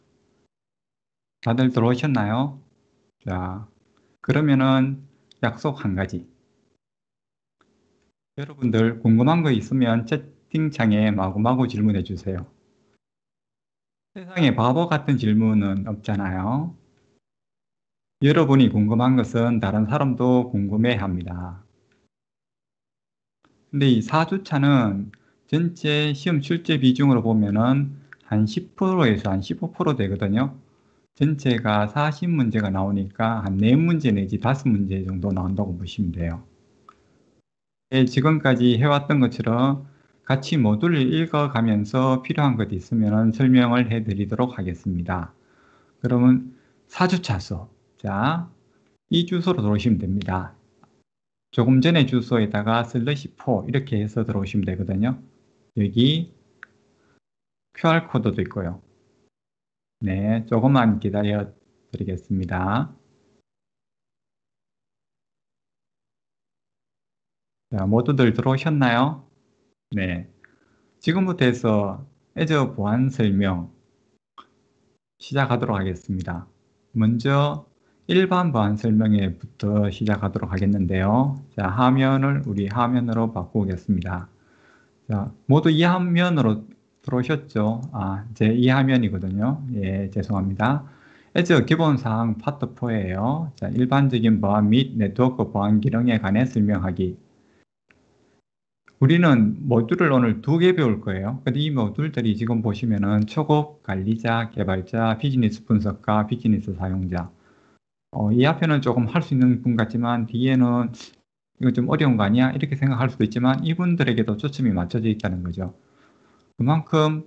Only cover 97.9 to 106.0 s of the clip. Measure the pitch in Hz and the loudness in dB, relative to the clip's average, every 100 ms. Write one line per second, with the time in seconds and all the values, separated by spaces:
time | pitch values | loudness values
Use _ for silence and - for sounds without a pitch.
97.9 | _ _ _ _ _ _ _ _ _ _ | _ _ _ _ _ _ _ _ _ _
98.9 | _ 135 170 170 123 107 107 147 117 113 | _ 4 6 6 6 4 0 0 0 2
99.9 | 175 165 131 120 - - 165 180 180 131 | 0 2 4 2 0 0 2 4 4 0
100.9 | 107 104 95 101 131 - 135 151 135 104 | 0 -4 -4 -4 -4 -4 -2 -2 -2 -2
101.9 | 107 156 131 113 101 117 117 110 101 120 | -2 -4 -2 -2 -2 -2 -2 -2 -2 -2
102.9 | 104 101 107 107 - 151 151 147 - - | 0 0 0 0 -2 2 2 0 -8 -8
103.9 | 95 98 113 117 117 110 - 98 95 90 | -4 -2 -2 -2 -2 -4 -4 -2 -2 -4
104.9 | 113 113 110 143 131 110 110 - 107 104 | -2 0 0 0 0 0 -2 0 0 0
105.9 | - | -4